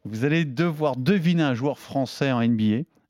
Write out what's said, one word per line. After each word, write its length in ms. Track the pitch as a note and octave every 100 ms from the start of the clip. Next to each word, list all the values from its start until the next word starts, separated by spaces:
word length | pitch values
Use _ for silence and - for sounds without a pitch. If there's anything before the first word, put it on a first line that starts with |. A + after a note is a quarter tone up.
Vous 220 | - A2 C#3
allez 180 | D#3+
devoir 540 | D#3 A#2 E3+ D3+ D3+ B2+
deviner 460 | B2+ G3+ E3 E3+
un 100 | D3
joueur 260 | A#2+ C#3+ B2+
français 500 | - C#3 B2 - C#3
en 80 | B2
N 160 | A#2 A2+
B 260 | G#2+ A2 E3 _